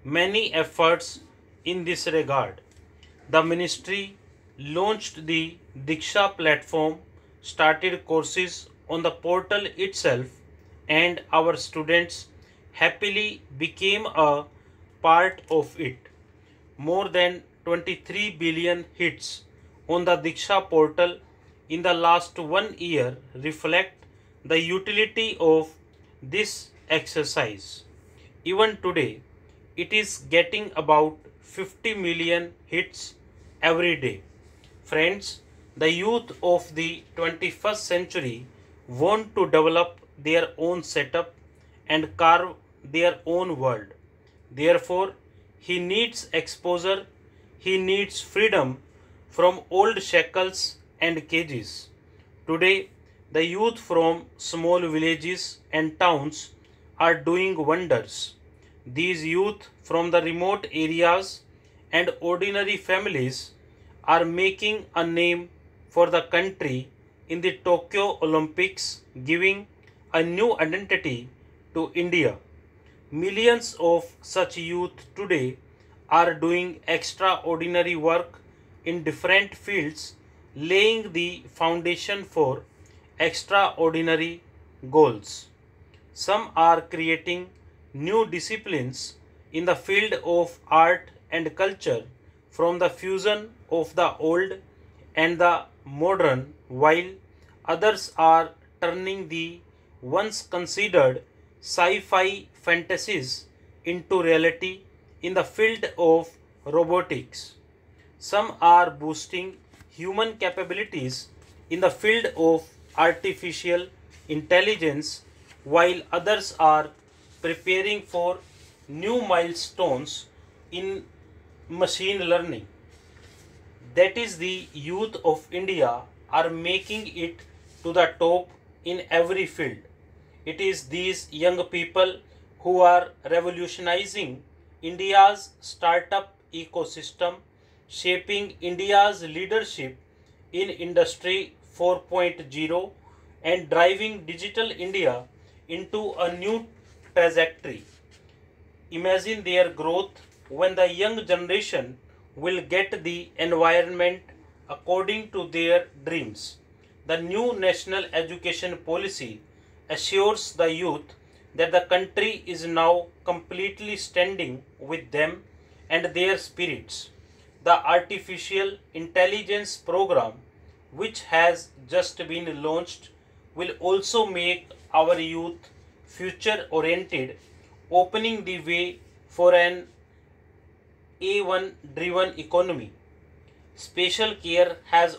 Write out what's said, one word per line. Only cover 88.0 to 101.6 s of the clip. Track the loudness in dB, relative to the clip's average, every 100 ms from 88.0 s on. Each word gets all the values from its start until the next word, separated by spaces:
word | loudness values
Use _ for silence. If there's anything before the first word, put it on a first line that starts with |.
| -2 0 0
disciplines | -4 -8 -8 -6 -4 -4 -8 -14 -16 _ _ _
in | -4 0
the | 0
field | 0 0 0 -2
of | 0 0 0 -4 2
art | 6 6 4 -2 -20 _
and | -6 -6 -2
culture | -2 -2 -4 -4 -6 -18 -20 _ _
from | -2 0 2
the | 0
fusion | -2 -6 -2 -2 -2 -4 -18 -4
of | -4 -2 0
the | 0 0
old | 0 0 -2 -6 -16 _ -20 _ -8 0
and | 0 4
the | 4 4 -2 _
modern, | -16 -4 0 2 2 2 -4 -14 _
while | 2 4 4 0 -12 -20 _ _ _ -6
others | 0 0 0 -4 4
are | 6 6 4 -6 _ _
turning | -4 -4 -6 -8 -8
the | -8 -8 -12 -20 _ _ _
once | -4 -2 -2 -6
considered | -8 -8 -6 -4 2 4 4 2 -6 _ _ _